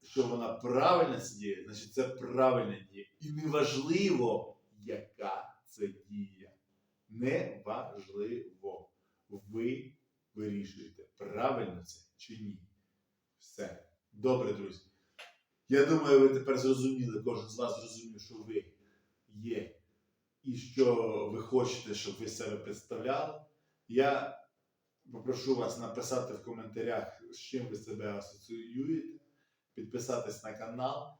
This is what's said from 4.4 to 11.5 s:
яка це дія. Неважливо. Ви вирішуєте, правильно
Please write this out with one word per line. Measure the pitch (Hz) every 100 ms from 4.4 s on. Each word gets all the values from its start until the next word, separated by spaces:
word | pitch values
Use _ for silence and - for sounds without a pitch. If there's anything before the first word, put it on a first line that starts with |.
| - - _
яка | 104 - 104 - _ 101 95 - - _
це | - 101
дія. | - - 104 98 95 95 _ _ _ _ _ _
Неважливо. | 110 123 - - - 104 - - 101 95 98 110 120 - 92 98 90 95 _ _ _ _
Ви | 101 98 110 117 135 131 _ _ _ _ 107
вирішуєте, | 104 101 98 - - - - _
правильно | 98 104 131